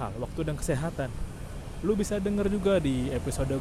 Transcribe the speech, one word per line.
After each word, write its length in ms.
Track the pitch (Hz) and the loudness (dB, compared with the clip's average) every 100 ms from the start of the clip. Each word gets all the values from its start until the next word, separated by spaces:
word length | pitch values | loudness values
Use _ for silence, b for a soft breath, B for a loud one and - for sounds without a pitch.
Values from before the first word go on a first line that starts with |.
hal, 100 | 113 117 | -2 -4
waktu 220 | 120 - | -4 -2
dan 160 | 156 143 | -2 -2
kesehatan. 560 | - 135 165 156 131 - - - - - - - 175 | 0 0 0 -2 -4 -2 -4 -6 -8 -8 -8 -4 0
Lu 80 | |
bisa 240 | 208 - 208 | 2 2 0
denger 320 | 196 202 202 | 0 2 2
juga 320 | 208 190 190 | 2 4 4
di 240 | 143 127 131 | 4 2 2
episode 400 | 127 143 - 135 135 | 0 -2 -2 0 2